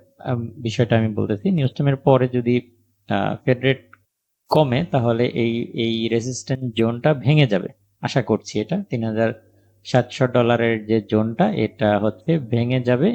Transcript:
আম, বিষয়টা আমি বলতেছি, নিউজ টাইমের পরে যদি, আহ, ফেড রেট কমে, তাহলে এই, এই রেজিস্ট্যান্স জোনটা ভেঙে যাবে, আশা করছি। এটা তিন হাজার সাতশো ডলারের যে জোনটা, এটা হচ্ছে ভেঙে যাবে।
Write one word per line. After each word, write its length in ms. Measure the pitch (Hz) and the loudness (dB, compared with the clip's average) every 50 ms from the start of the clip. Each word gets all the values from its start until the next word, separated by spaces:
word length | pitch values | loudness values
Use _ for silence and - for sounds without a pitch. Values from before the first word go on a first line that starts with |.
| - _ _ - | -8 _ _ -12
আম, 220 | - - 127 120 117 113 - | -6 -6 -4 -4 -6 -8 -10
বিষয়টা 380 | - 123 113 - - 120 107 117 113 | -8 -8 -4 0 0 2 2 2 2
আমি 120 | 110 110 104 | 2 0 0
বলতেছি, 320 | 107 104 104 107 98 - 196 | -2 -2 -2 -2 -2 0 0
নিউজ 220 | 190 160 135 123 | 0 0 0 0
টাইমের 240 | - - 147 143 135 | 0 0 0 0 0
পরে 300 | 131 - 143 135 127 131 123 | 2 2 4 4 4 4 2
যদি, 280 | 123 123 117 120 123 123 - _ _ _ _ _ _ _ _ - | -2 -2 0 0 0 0 -2 _ _ _ _ _ _ _ _ -4
আহ, 240 | 101 98 101 104 104 | -2 -2 -2 -2 -4
ফেড 240 | - - 135 127 123 123 | -2 0 0 0 2 2
রেট 160 | 135 131 - - _ _ _ _ _ _ _ _ _ _ _ _ - | 0 0 -2 -6 _ _ _ _ _ _ _ _ _ _ _ _ 0
কমে, 300 | - 156 151 131 117 135 175 | 2 2 2 2 0 -2 -2
তাহলে 400 | - - 131 117 120 117 117 120 - - | -2 -2 0 0 2 2 2 0 0 0
এই, 200 | - 113 117 117 117 120 - - | 0 -2 0 -2 -2 -6 -6 -6
এই 200 | - 113 117 113 113 113 113 | -4 -2 -2 -2 -2 -2 -2
রেজিস্ট্যান্স 560 | 113 117 110 131 123 - - - 135 131 131 123 110 | -2 -2 -2 -4 -8 -8 -6 -6 -6 -4 -6 -4 -2
জোনটা 340 | 110 113 113 120 120 - 151 156 | 0 0 0 0 0 0 0 0
ভেঙে 320 | 131 113 123 151 151 143 | 0 2 2 4 4 4
যাবে, 220 | 120 101 90 95 - - _ _ _ _ - | 4 2 0 -2 -4 -12 _ _ _ _ -10
আশা 200 | - 120 - 135 | -6 -4 -2 -2
করছি। 320 | 104 - 110 98 - - - 107 | 0 0 0 -2 -2 -4 -6 -4
এটা 160 | 107 - 165 202 196 - | -4 -4 -4 -6 -6 -4
তিন 120 | 135 117 113 | -6 -4 -4
হাজার 260 | 113 107 110 113 113 113 - _ _ _ _ _ _ _ _ - | -2 -2 0 0 -2 -2 -6 _ _ _ _ _ _ _ _ -6
সাতশো 380 | - - 127 120 - - - 135 | 0 0 0 0 0 -2 -2 0
ডলারের 500 | 123 117 123 120 117 120 117 117 117 113 110 104 | 2 2 2 2 4 2 2 2 0 0 -2 -2
যে 120 | 107 113 113 104 - | 0 0 0 0 0
জোনটা, 360 | 110 107 110 113 117 - 180 220 | 0 0 0 0 0 0 0 0
এটা 380 | 208 - 113 107 - - 110 104 104 101 | 0 -2 -2 -2 -2 0 0 2 2 2
হচ্ছে 340 | 104 110 - - - 160 165 165 | 0 -2 -4 -4 -4 -2 -2 -2
ভেঙে 420 | 131 110 120 117 117 120 127 131 | -2 -2 -2 0 0 0 -2 -2
যাবে। 260 | 120 123 123 120 151 220 | 0 0 0 2 2 0